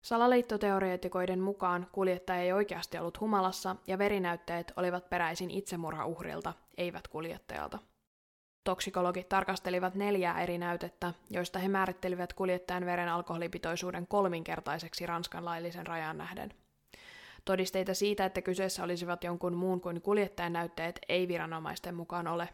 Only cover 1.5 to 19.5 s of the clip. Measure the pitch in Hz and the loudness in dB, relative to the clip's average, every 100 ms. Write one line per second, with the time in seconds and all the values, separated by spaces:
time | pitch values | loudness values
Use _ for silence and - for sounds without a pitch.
1.5 | 202 185 175 180 - 190 180 185 180 180 | 2 2 2 0 2 2 2 0 0 4
2.5 | 190 208 170 - 170 170 - 220 208 185 | 4 2 0 -6 -4 -6 -2 2 4 4
3.5 | 185 190 185 - 185 202 202 180 170 - | 0 -4 -6 -4 2 2 4 2 -2 -2
4.5 | 170 170 - 180 180 180 180 170 175 180 | -4 -4 -2 0 0 -2 0 0 0 -4
5.5 | 190 196 175 165 156 147 165 175 156 165 | -4 -4 -4 -4 -4 -4 -4 -6 -6 -6
6.5 | 165 _ - 175 165 - 156 165 175 - | -8 _ -6 -4 -4 -10 -8 -8 -8 -8
7.5 | - 73 208 - _ _ _ _ _ _ | -6 -6 -8 -14 _ _ _ _ _ _
8.5 | _ - 180 - 185 180 175 180 190 190 | _ -2 -2 -2 2 2 0 2 2 2
9.5 | 190 185 180 185 190 202 202 175 170 175 | -2 0 0 0 0 2 2 2 0 0
10.5 | 175 175 175 175 - 175 170 - 190 175 | -2 -2 -4 -6 -6 -6 -6 -6 -4 -2
11.5 | 190 190 196 185 180 185 180 175 - 190 | 0 2 2 2 0 -2 -2 -2 0 0
12.5 | 180 180 180 180 175 175 170 175 170 170 | 0 0 -2 0 0 0 0 -2 -4 -4
13.5 | 175 165 175 180 175 175 208 190 170 165 | -4 -4 -2 -2 -4 0 2 4 2 -4
14.5 | 170 - 151 165 - 175 170 170 170 170 | -4 -2 -4 -4 -6 -4 -4 -4 -6 -4
15.5 | 165 170 170 170 165 156 160 165 180 - | -4 -4 -6 -6 -4 -4 -6 -8 -8 -10
16.5 | - _ _ _ - - - - - - | -12 _ _ _ -20 -20 -20 -20 -12 0
17.5 | 190 185 190 185 190 202 202 185 185 180 | 2 2 0 0 2 2 4 2 0 -2
18.5 | 185 190 185 175 175 175 175 175 175 180 | 0 0 0 -2 -2 -2 -4 -2 -2 0